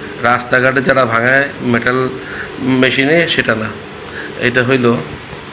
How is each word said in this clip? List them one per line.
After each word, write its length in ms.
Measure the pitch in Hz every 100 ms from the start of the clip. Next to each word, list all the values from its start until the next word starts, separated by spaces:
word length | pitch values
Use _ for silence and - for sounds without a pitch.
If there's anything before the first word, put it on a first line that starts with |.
| - -
রাস্তাঘাটে 600 | 117 120 - 127 127 131
যারা 220 | 131 131
ভাঙায় 440 | 123 113 120 135 143 -
মেটাল 460 | 127 117 120 127 127 - - - - -
মেশিনে, 640 | 131 131 127 131 135 165 160
সেটা 280 | - -
না, 120 | 110 107 - - - - - - -
এটা 240 | 123 123
হইল 300 | 120 131 120 120 - - - - -